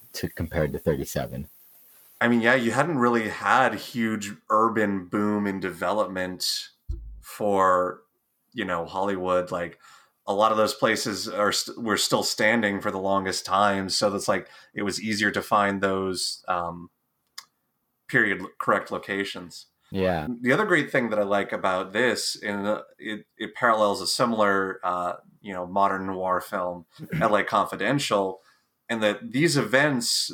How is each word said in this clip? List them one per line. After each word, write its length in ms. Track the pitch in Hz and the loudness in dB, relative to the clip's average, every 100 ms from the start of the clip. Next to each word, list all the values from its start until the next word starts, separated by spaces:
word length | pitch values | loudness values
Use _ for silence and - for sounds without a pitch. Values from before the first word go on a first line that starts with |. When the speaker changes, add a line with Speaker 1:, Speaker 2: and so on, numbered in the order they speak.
| - | -14
Speaker 1:
to 160 | - 90 | -8 -8
compared 420 | - 80 82 76 | -6 -6 -2 -2
to 60 | 69 | -2
thirty-seven. 720 | - 71 65 76 64 65 71 - _ _ _ _ _ - | -2 -2 -2 -6 -6 -8 -12 -16 _ _ _ _ _ -2
Speaker 2:
I 60 | 120 | 2
mean, 120 | 120 | 4
yeah, 140 | 117 131 | 4 4
you 160 | 117 | 2
hadn't 260 | 117 151 147 | 0 0 2
really 280 | 120 120 107 | 2 2 0
had 460 | 92 101 117 127 104 | -2 2 4 4 0
huge 560 | - 120 113 107 101 104 - | -6 -2 -2 -2 -6 -10 0
urban 560 | 110 113 110 104 98 87 | 2 2 2 0 0 -4
boom 400 | 110 104 104 104 | -2 0 0 -2
in 120 | 95 | -4
development 1080 | 92 82 90 104 95 95 92 90 - - - _ - - - - | -6 -4 -2 0 -2 -2 -6 -4 -4 -6 -8 _ -12 -12 -12 -18
for, 840 | - - 104 98 92 92 90 87 _ _ _ _ _ | -16 -4 2 4 6 4 2 -4 _ _ _ _ _
you 100 | 123 | -8
know, 220 | 95 87 82 | -4 -4 -4
Hollywood. 680 | 95 101 95 90 90 90 | -4 -2 -2 0 0 0
Like, 280 | 90 87 - - - _ _ - | -4 -6 -12 -20 -20 _ _ -4
a 80 | |
lot 200 | 101 110 | 2 4
of 40 | 107 | 4
those 160 | 104 | 2
places 540 | - 113 110 117 95 104 | 2 0 2 -2 -4 -4
are 240 | 92 104 | 0 0
st-, 260 | - - - | 0 -4 -6
were 200 | 113 104 | -2 0
still 260 | - 117 | 2 0
standing 560 | 101 - 110 113 104 98 | 0 2 2 4 2 0
for 100 | 107 | -4
the 100 | 98 | -2
longest 460 | 98 98 95 87 - | 0 0 0 -4 0
time, 440 | 95 104 98 95 | 2 4 2 -2
so 200 | - 104 | 0 0
that's, 200 | 98 - | 0 0
like, 180 | 98 - - - | -2 -2 -16 -16
it 100 | - | -6
was 180 | 101 87 | -4 -4
easier 280 | 107 104 104 | -4 0 0
to 100 | 95 | 0
find 400 | - 107 101 98 | 0 2 2 2
those, 640 | 98 95 95 90 - - - | 0 0 -2 -4 -6 -6 -4
um, 420 | 90 87 87 85 _ _ _ _ - - _ _ _ _ _ - | -4 -4 -8 -14 _ _ _ _ -20 -20 _ _ _ _ _ -2
period 320 | 127 107 95 | 2 2 0
l-, 80 | 92 - | -6 -8
correct 320 | - 101 - | -2 -2 -2
locations. 720 | 92 - 98 98 95 87 - - _ - | -8 -6 -6 -6 -8 -14 -18 -20 _ -10
Speaker 1:
Yeah. 360 | 98 92 85 76 120 | -2 0 0 -2 -4
Speaker 2:
The 100 | 123 | 0
other 120 | 151 208 | 2 2
great 260 | 170 143 | 0 2
thing 180 | 143 117 | 0 0
that 100 | 104 | 0
I 40 | |
like 280 | 101 101 95 | 2 0 0
about 400 | 107 95 92 95 | -2 -2 -2 -2
this, 440 | 104 123 101 - - | 0 0 0 -4 -6
and, 240 | 104 101 101 | -6 -4 -2
uh, 180 | 107 - - | -4 -6 -14
it, 280 | 110 107 - - | -10 -10 -12 -12
it 160 | 107 - | -10 0
parallels 460 | 123 110 104 98 | 2 4 4 2
a 60 | 90 | -2
similar, 720 | - 123 110 104 98 95 92 | 0 0 4 4 4 0 -2
uh, 320 | 90 90 90 - _ _ | -4 -2 -2 -6 _ _
you 120 | 104 | -10
know, 140 | 92 90 | -8 -2
modern 400 | 98 98 95 95 | 2 2 2 -4
noir 320 | 92 92 92 | -4 0 -2
film, 440 | - 101 90 87 - - | -2 -6 -4 -6 -12 -18
Speaker 1:
<clears throat> 200 | 160 156 | -6 0
Speaker 2:
L 140 | 113 104 | 4 4
A 80 | |
Confidential, 1000 | 95 110 92 90 101 139 - 104 95 95 _ _ _ _ - | 4 2 0 0 0 0 2 2 0 -4 _ _ _ _ -6
and 120 | 117 | 0
that 300 | 107 104 117 | 0 0 -4
these 260 | 127 165 143 | 0 2 2
events 760 | 104 127 147 131 120 - - | 4 4 4 2 0 -2 -2